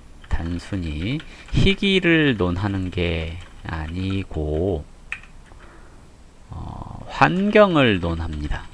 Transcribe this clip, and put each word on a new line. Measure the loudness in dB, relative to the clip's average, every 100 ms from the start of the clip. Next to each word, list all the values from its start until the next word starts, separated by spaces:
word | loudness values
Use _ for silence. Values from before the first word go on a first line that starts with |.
| -20 -16 -4
단순히 | -2 -2 -6 -6 -6 -4 -4 -4 -4 -8 -16 -2
희기를 | 4 4 4 2 4 4 4 4 2
논하는 | 0 0 -2 -2 -2
게 | -2 -2 -2 -4 -10 -14 -16 -10
아니고, | -8 -6 -4 -2 -4 -4 -4 -2 -2 0 -2 -6 -18 -14 -14 -16 -20 -20 -20 -20 -20 -20 -20 -20 -20 -20 -20 -18
어, | -14 -12 -12 -12 -12 -6
환경을 | 2 4 4 4 6 6 6 4 4
논합니다. | 0 -2 -4 -6 -4 -6 -8